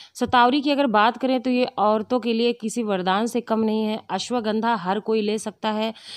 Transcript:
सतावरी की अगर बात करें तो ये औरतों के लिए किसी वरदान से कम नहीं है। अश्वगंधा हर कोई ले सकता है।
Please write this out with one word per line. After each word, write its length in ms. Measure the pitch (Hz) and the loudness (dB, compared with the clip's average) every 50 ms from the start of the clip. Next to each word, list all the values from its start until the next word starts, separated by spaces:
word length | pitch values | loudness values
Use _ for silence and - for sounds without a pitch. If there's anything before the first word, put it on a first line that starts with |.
| - - - | -20 -20 -8
सतावरी 460 | - 240 233 - 247 240 247 262 294 | -6 -2 2 4 4 6 6 4 2
की 100 | 247 294 | 2 2
अगर 160 | 285 269 285 | 2 2 2
बात 300 | 269 208 214 208 233 233 | 2 4 4 4 4 2
करें 240 | 233 - 262 262 254 | 0 0 0 0 0
तो 100 | 233 254 | 0 0
ये 140 | 247 247 254 | 0 2 0
औरतों 560 | - - - 196 214 214 220 214 - 247 247 | 0 0 0 2 2 2 0 0 -2 -2 -2
के 120 | 208 240 226 | 0 0 0
लिए 200 | 226 233 240 240 | 2 2 0 0
किसी 300 | - - 220 - 247 233 | -2 -4 -6 -4 -4 -2
वरदान 440 | 214 202 185 180 185 185 202 226 | -2 -2 -2 0 0 0 0 0
से 140 | 233 - 240 | -2 -2 -4
कम 200 | 233 - 226 220 | -2 -2 0 0
नहीं 220 | 220 220 214 220 220 | 0 0 0 0 -2
है। 200 | 214 214 220 - - | -2 -4 -6 -6 -6
अश्वगंधा 640 | 175 196 - - 240 247 214 220 208 220 214 226 233 | -6 -6 -4 -4 -4 -4 -2 -2 -2 0 0 0 -2
हर 260 | 208 170 180 - - | -2 -2 -2 -2 -2
कोई 200 | - - 226 226 | -2 0 0 0
ले 180 | 214 208 208 220 | 0 0 -2 -4
सकता 320 | - 220 - _ - 220 | -6 -8 -10 _ -4 -4
है। 240 | 214 214 214 226 220 - - - - | -2 -2 -2 -4 -6 -8 -14 -16 -14